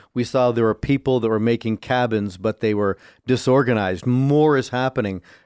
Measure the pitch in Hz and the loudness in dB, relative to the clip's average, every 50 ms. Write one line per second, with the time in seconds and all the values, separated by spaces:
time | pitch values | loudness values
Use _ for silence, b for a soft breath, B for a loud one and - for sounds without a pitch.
0 | b b b 123 117 - - 127 123 123 113 120 113 110 104 - - - 139 131 | b b b -4 -4 0 0 2 2 2 2 2 2 2 0 0 -2 -2 -2 0
1 | - 135 131 120 113 110 110 107 113 117 117 117 - 113 110 - - - 127 123 | 0 0 0 2 2 0 0 2 2 0 0 0 -2 -4 -4 -4 -4 -2 0 0
2 | 123 113 110 104 101 101 92 87 92 113 107 - 117 107 104 104 104 98 92 b | 0 0 -2 -2 -4 -4 -6 -6 -4 -4 -4 -2 -2 -2 0 0 0 -2 -2 b
3 | b b b b b 120 127 120 - 131 127 139 127 127 117 107 98 92 92 90 | b b b b b -2 -2 0 2 2 2 4 4 2 0 0 0 -2 -4 -4
4 | - 123 123 131 135 139 143 151 156 151 143 131 123 - 123 127 131 131 - 127 | -2 -2 0 0 2 2 2 4 4 2 2 0 -2 -4 -4 -4 -4 -2 -2 -4
5 | 107 98 95 87 b b b b b | -4 -4 -6 -8 b b b b b